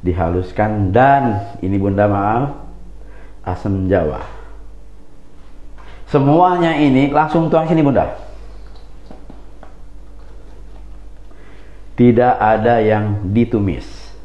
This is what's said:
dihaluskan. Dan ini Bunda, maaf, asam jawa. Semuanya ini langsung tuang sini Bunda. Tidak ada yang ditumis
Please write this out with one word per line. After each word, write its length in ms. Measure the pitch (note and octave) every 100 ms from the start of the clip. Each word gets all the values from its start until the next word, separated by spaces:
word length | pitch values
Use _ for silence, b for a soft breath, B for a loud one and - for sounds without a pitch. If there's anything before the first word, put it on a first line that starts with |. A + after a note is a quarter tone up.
| F2+
dihaluskan. 880 | E2+ E2+ F2+ F#2 - G#2+ G#2+ G2
Dan 640 | G#2 C3+ C#3 B2+ G2+ - -
ini 160 | F#2+ G2
Bunda, 240 | G2 G2+ G#2
maaf, 480 | G2+ G2+ A#2 C#3 - - - - - b b b b
asam 480 | - F2+ G#2+ F#2+ F#2
jawa. 320 | F#2+ D#2 - - - - - - - - - - - - - - - - - B B -
Semuanya 720 | C#3+ C3+ D#3 F3+ F3+ E3+ D#3
ini 320 | D3 C3 C#3
langsung 400 | D3 D#3 E3+ D#3+
tuang 160 | E3 D#3+
sini 160 | E3
Bunda. 240 | C#3+ A2+ - - - - - - - - - - - - - - - - - - - - - - - - - - - - - - - - - b b b b b b -
Tidak 360 | B2 A2+ A2+ -
ada 400 | G#2+ A2 A2+ A#2
yang 560 | G#2+ G#2+ G#2+ G#2 F#2+
ditumis 480 | G#2+ A#2+ A2+ G2+ C#2 - - - -